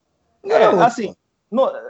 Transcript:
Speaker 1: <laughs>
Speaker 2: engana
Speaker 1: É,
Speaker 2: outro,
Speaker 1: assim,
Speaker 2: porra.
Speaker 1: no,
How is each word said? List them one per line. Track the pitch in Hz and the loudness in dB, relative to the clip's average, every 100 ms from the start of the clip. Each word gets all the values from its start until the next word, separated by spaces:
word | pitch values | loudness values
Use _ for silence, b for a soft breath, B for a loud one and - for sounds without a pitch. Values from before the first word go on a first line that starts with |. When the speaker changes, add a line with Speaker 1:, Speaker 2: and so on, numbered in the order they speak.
| _ _ | _ _
Speaker 1:
<laughs> | _ _ | _ _
Speaker 2:
engana | 392 440 | -2 2
Speaker 1:
É, | 214 | 4
Speaker 2:
outro, | 202 233 | 4 0
Speaker 1:
assim, | 240 190 | 0 -10
Speaker 2:
porra. | - _ _ _ | -12 _ _ _
Speaker 1:
no, | 226 226 123 | -2 -2 -4